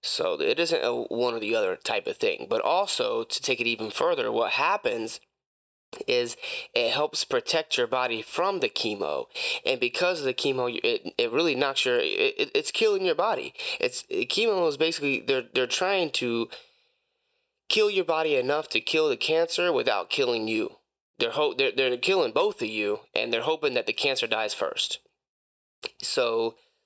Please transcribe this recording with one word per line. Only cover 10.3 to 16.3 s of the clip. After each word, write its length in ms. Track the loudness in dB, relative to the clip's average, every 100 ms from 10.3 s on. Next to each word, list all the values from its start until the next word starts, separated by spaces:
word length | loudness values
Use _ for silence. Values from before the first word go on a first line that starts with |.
chemo, 460 | -2 -2 0 -2 -2
it, 320 | -2 -2 -4 -2
it 140 | 0
really 220 | 2 2
knocks 300 | 2 0 0
your, 140 | 2 2
it, 360 | 2 2 0 0
it, 120 | 0
it's 160 | 0 0
killing 340 | 0 2 2
your 100 | 0
body. 400 | 0 0 -2 -6 -10 -8 -2
It's, 260 | -2 -2
chemo 640 | -4 -4 -2 2 2 4 2
is 80 | 2
basically, 440 | 0 0 -2 -2
they're, 240 | 0 -2 0
they're 140 | 0 0
trying 440 | 0 0 2 0
to 360 | 0 0